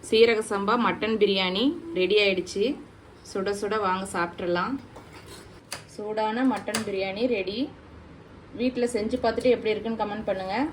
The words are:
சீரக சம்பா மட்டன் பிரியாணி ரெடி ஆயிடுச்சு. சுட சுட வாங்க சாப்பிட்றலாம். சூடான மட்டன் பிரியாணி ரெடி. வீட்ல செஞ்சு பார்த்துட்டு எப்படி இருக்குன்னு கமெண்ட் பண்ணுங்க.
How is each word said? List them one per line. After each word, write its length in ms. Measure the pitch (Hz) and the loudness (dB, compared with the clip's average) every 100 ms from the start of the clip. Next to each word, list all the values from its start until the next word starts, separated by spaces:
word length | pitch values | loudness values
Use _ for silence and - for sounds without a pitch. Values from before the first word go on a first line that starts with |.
| - | 2
சீரக 320 | 220 233 220 214 | 6 6 6 0
சம்பா 220 | 202 202 240 208 | -2 0 2 2
மட்டன் 280 | 165 214 220 | 0 -2 2
பிரியாணி 420 | 202 190 185 185 262 339 - 170 | 4 4 2 2 0 0 -4 -2
ரெடி 180 | 185 208 | 4 4
ஆயிடுச்சு. 420 | 202 185 175 196 226 285 - - - - - | 4 2 -2 -2 -2 -2 -10 -20 -20 -20 -10
சுட 220 | 202 196 202 | -4 -2 -2
சுட 160 | 202 214 196 | -2 0 0
வாங்க 200 | 185 190 185 | -2 -2 -4
சாப்பிட்றலாம். 600 | 170 - 180 175 202 277 - - - - - - - - - - - - | -4 -4 -2 0 0 -4 -8 -18 -18 -20 -18 -18 -18 -20 -14 -14 -12 -10
சூடான 500 | 208 214 214 226 262 | -4 0 0 4 2
மட்டன் 300 | 214 208 220 214 | 2 -2 -4 -2
பிரியாணி 360 | 190 190 196 254 220 | -2 -2 0 0 0
ரெடி. 240 | 190 208 294 - - - - - - - - 196 | -2 -4 -6 -6 -20 -20 -20 -20 -20 -20 -16 -2
வீட்ல 260 | 247 247 240 220 | -2 0 0 0
செஞ்சு 200 | 214 254 | -2 0
பார்த்துட்டு 320 | 233 226 254 233 | 0 2 4 4
எப்படி 180 | 220 | 2
இருக்குன்னு 300 | 208 220 226 | -2 -2 -2
கமெண்ட் 260 | 208 208 220 | -4 -4 -4
பண்ணுங்க. 280 | 190 190 208 302 | -4 -2 -2 -2